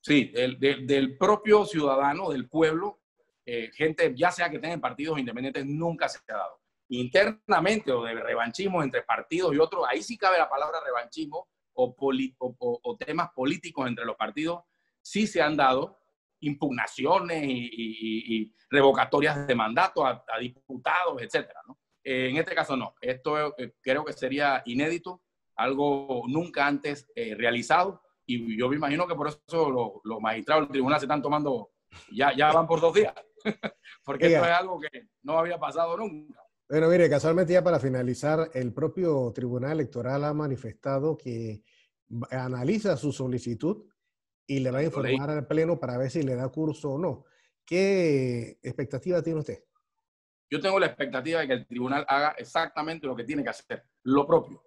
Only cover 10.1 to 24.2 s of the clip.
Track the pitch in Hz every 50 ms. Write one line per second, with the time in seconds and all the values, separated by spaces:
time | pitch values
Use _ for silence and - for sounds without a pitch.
10.1 | 233 - 202 190 185 170 156 147 139 135 147 151 156 165 147 135 123 120 117 117
11.1 | - 156 160 147 156 170 185 _ _ _ _ _ _ - 127 123 127 _ 139 139
12.1 | 131 131 135 131 _ _ 127 113 - _ - 123 120 120 _ 160 160 - - -
13.1 | 156 165 170 - _ - 127 139 170 180 - 170 160 - 135 123 120 117 117 113
14.1 | 107 _ 110 107 104 147 156 165 175 175 - _ _ _ _ _ _ _ _ -
15.1 | - 196 220 208 - 170 156 151 156 147 139 131 127 131 156 - - _ _ _
16.1 | _ _ _ _ _ _ - 147 147 143 160 143 127 120 107 - - - 123 143
17.1 | 175 196 180 175 170 160 147 139 131 120 120 120 110 113 113 110 110 110 110 113
18.1 | 110 110 - 117 113 110 107 - _ _ _ _ - 143 139 135 135 123 127 -
19.1 | - 143 143 151 151 143 143 143 127 117 110 110 113 156 180 185 - 175 147 131
20.1 | 117 - - - 113 113 120 123 123 _ _ _ 135 123 - 147 156 175 180 170
21.1 | 147 127 117 107 - 156 135 - - 76 - - 269 _ _ _ _ _ _ 139
22.1 | 131 127 131 127 127 156 165 175 170 165 151 - 143 127 113 98 _ _ - 123
23.1 | 127 127 - 160 151 151 151 147 143 - 127 117 _ _ _ 131 131 147 156 147
24.1 | 131 -